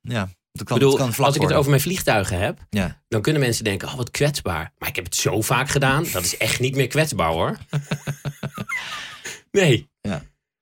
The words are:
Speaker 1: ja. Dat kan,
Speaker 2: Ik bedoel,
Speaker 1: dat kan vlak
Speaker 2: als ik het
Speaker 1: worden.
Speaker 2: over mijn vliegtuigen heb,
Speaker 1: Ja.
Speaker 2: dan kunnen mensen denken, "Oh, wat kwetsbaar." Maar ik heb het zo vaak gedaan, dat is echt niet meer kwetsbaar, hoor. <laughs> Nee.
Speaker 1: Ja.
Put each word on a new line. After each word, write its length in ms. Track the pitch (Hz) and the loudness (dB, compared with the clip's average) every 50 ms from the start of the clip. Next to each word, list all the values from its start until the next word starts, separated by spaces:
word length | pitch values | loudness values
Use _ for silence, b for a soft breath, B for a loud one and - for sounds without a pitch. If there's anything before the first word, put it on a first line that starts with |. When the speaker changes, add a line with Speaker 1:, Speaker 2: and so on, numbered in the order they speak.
Speaker 1:
ja. 280 | - - 123 110 95 92 - _ _ _ | -8 -6 -4 -4 -4 -4 -8 _ _ _
Dat 160 | - 107 104 - | -14 -12 -6 -2
kan, 80 | 123 123 | 2 4
Speaker 2:
Ik 40 | |
bedoel, 160 | 139 135 139 - | 6 6 6 4
Speaker 1:
dat 80 | 135 | 2
kan 80 | 120 110 | 0 0
vlak 120 | - 131 | 2 2
Speaker 2:
als 100 | 117 143 | 2 4
ik 60 | 156 | 2
het 100 | 156 143 | 2 2
Speaker 1:
worden. 60 | 143 151 | 4 2
Speaker 2:
over 120 | 143 143 | 4 4
mijn 120 | 143 135 | 4 4
vliegtuigen 580 | - 175 190 - - - 117 104 95 - 101 87 | 4 2 -2 0 0 2 2 2 2 0 0 -2
heb, 260 | 101 147 185 - - - | -2 -2 -4 -6 -10 -4
Speaker 1:
Ja. 340 | - 104 92 80 - - _ _ | -2 -2 -2 -2 -4 -10 _ _
Speaker 2:
dan 140 | 117 107 | -2 0
kunnen 200 | 98 151 156 147 | 2 2 2 2
mensen 220 | 135 120 113 - 113 | 2 2 0 0 0
denken, 240 | 104 98 90 - - | -2 -2 -2 -4 -6
"Oh, 80 | 143 | -6
wat 160 | 127 117 - | -6 -6 -6
kwetsbaar." 640 | - - 143 151 147 - - - 87 78 85 - - _ | -2 0 0 0 0 -2 -4 -4 -4 -4 -4 -8 -10 _
Maar 120 | - - | -8 -6
ik 60 | - | -4
heb 100 | - 90 | -4 -6
het 100 | 87 - | -4 -4
zo 260 | - - 101 85 113 | -2 0 0 0 0
vaak 280 | 107 - 127 120 139 143 | 0 2 2 0 0 0
gedaan, 340 | - 139 135 131 135 151 170 - | 2 2 4 4 2 2 0 0
dat 120 | - 92 87 | -2 -2 -2
is 140 | - - - | -2 -2 -2
echt 220 | 110 107 - - | 0 0 0 0
niet 160 | 123 131 123 | 0 0 2
meer 120 | 139 131 117 | 0 0 2
kwetsbaar, 440 | - 147 160 156 - 92 82 82 | 2 0 0 2 0 0 0 0
hoor. 260 | 80 82 101 143 - - - - | 2 2 0 0 -2 -6 -8 -6
<laughs> 1800 | - 147 143 - 147 - - - 143 - - 143 - - - 143 - - - - - - - - - - - - - - - - - - - _ | -6 -6 -4 -4 -6 -6 -6 -8 -8 -6 -8 -8 -8 -8 -10 -10 -10 -12 -10 -8 -8 -8 -8 -8 -10 -10 -12 -12 -14 -14 -14 -14 -14 -16 -12 _
Nee. 380 | - 202 185 151 117 98 - - _ _ | 2 4 6 6 4 4 0 -4 _ _
Speaker 1:
Ja. 240 | - 104 90 73 - - _ _ _ _ _ _ | -6 -4 -4 -6 -6 -12 _ _ _ _ _ _